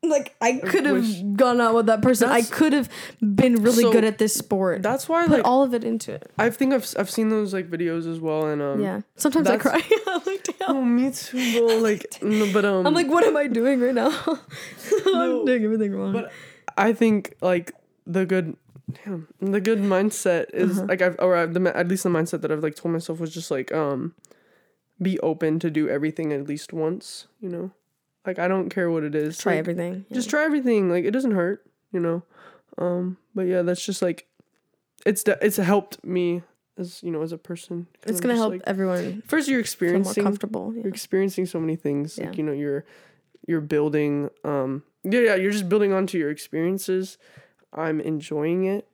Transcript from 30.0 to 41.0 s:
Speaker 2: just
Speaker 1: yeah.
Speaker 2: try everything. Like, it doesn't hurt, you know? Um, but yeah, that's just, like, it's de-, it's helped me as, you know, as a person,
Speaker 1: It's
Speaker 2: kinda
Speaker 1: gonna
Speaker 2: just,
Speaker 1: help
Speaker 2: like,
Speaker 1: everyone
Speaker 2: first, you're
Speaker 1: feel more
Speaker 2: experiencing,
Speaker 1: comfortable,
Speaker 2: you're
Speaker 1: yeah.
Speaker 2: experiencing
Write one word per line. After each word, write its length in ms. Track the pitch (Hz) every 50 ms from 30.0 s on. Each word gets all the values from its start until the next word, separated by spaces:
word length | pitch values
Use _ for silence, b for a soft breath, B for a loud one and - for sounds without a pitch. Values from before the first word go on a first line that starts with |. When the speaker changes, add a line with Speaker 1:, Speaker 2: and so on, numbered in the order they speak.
| 196 _
Speaker 2:
just 160 | - 254 240 220
Speaker 1:
yeah. 40 |
Speaker 2:
try 120 | 294 302 302
everything. 440 | 320 294 294 254 247 233 208 196 180
Like, 140 | 175 180 170
it 60 | -
doesn't 200 | 208 262 262 247
hurt, 340 | 208 185 170 180 202 - _ _ _ _ _ _
you 80 | - 185
know? 240 | 170 165 165 170 170 b b b b b b b b b - -
Um, 400 | 175 180 175 180 180 180 185 _ _ _ _
but 80 | 202 185 180
yeah, 140 | 180 180 175
that's 220 | 170 180 175 -
just, 160 | - 190 -
like, 260 | - 180 165 - - _ _ _ _ _ _ _ _ _ _ _ _ _ _ _ _
it's 180 | - 208 - -
de-, 140 | 214 196 -
it's 160 | - 214 208 -
helped 460 | 190 170 202 202 196 - - - -
me 360 | - 185 180 180 175 170 175 170 _ _ _ _ _ _ -
as, 260 | 180 175 175 - -
you 80 | 175
know, 100 | 165 151
as 100 | 156 160 170
a 40 | 165
person, 500 | _ - 180 170 - - 175 175 175 _ _
Speaker 1:
It's 240 | _ - 214 220 180
Speaker 2:
kinda 20 |
Speaker 1:
gonna 120 | 175 247 240
Speaker 2:
just, 60 | 233
Speaker 1:
help 120 | 220 220 190
Speaker 2:
like, 80 | 185 -
Speaker 1:
everyone 560 | - 196 190 190 185 180 180 175 180 185 208 - -
Speaker 2:
first, 200 | - 320 285 269
you're 100 | 269 247 226
Speaker 1:
feel 280 | - - - 180 170
more 100 | 175 185
Speaker 2:
experiencing, 220 | 196 190 208 214 202
Speaker 1:
comfortable, 500 | 202 202 202 - 214 220 214 - 214 226
Speaker 2:
you're 100 | 233 220
Speaker 1:
yeah. 40 | 196
Speaker 2:
experiencing 560 | 190 -